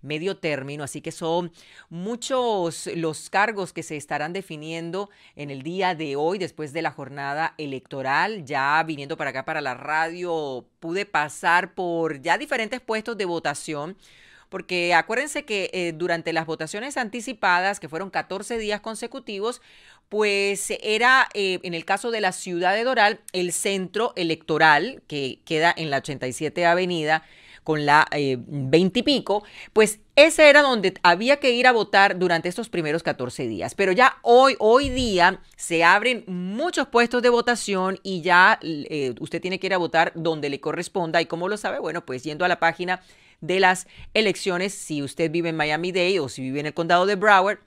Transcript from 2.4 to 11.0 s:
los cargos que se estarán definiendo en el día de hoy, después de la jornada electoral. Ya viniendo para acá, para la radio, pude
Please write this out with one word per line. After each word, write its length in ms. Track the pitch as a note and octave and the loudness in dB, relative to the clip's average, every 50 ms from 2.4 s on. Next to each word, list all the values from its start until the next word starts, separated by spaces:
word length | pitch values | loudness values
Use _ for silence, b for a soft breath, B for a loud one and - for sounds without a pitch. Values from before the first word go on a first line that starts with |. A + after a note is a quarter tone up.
| B3 A#3 A3 G3 F3 E3+ D#3 - - - - | 0 0 0 0 -2 -2 -4 -6 -10 -8 -6
los 340 | E3 E3 D#3+ D#3 D3+ - - | -4 -4 -4 -6 -6 -14 -4
cargos 460 | - F#3+ G3+ A3 A3+ G3 F#3+ - - | 0 0 0 0 0 -4 -8 -8 -8
que 80 | - D#3 | -12 -12
se 160 | - D#3+ D3 | -10 -10 -12
estarán 340 | C3+ _ D#3 C#3+ D3 D#3+ F3 | -8 _ -6 -6 -6 -6 -8
definiendo 800 | G3 F#3+ - E3 D3+ D3+ D#3 E3 E3 E3 E3+ E3+ F#3+ G3+ G3+ b b b b b | -10 -10 -10 -14 -14 -12 -10 -10 -8 -8 -8 -8 -8 -8 -10 b b b b b
en 140 | - D3 D3 | -14 -12 -12
el 120 | C#3 C3+ C3 | -12 -10 -10
día 320 | D#3 F3 F#3 F#3+ F#3 F3+ | -8 -4 -2 -2 -2 -2
de 220 | D3+ D#3+ D3+ C3+ | -4 -6 -6 -4
hoy, 220 | C#3 D3 E3 F#3 G#3 | -2 -2 -2 -2 -2
después 340 | F3+ D3 _ - D#3 D3 C3 | -6 -8 _ -10 -12 -10 -8
de 80 | E3 | -8
la 120 | E3 D#3 - | -8 -8 -10
jornada 640 | - C#3+ B2 C#3 C#3+ C#3 C#3 C#3+ D3 D#3+ D#3 - _ | -14 -16 -14 -12 -10 -10 -8 -6 -4 -6 -6 -6 _
electoral. 880 | D#3 C#3+ C3+ C3 _ _ - C#3 C3 C3 C#3 D3 E3+ G3+ A3 G#3 D#3 | -12 -10 -10 -12 _ _ -12 -8 -4 -2 0 0 0 -2 -4 -8 -10
Ya 360 | A#2+ D3 C#3 C3 C#3 D3 D#3 E3 | -6 -4 -2 0 2 2 2 0
viniendo 340 | D#3+ D#3+ C#3 C#3 C#3 D#3+ D#3 | -2 -6 -10 -8 -10 -8 -6
para 120 | D#3+ C#3 | -6 -6
acá, 140 | A#2+ C3 C3+ | -6 -8 -8
para 160 | - D#3+ D#3+ | -6 -6 -6
la 140 | D3 C3+ B2 | -4 -6 -8
radio, 920 | A#2+ C3 C#3+ D3+ D#3 D#3+ E3 E3 F3+ F3 F3 E3 D#3+ D3+ C#3+ C3 B2 A2+ _ _ _ | -8 -8 -4 -2 -2 -2 -2 -4 -8 -6 -6 -4 -4 -4 -6 -8 -10 -12 _ _ _
pude 240 | - E3 E3 F#3+ | -10 -8 -6 -6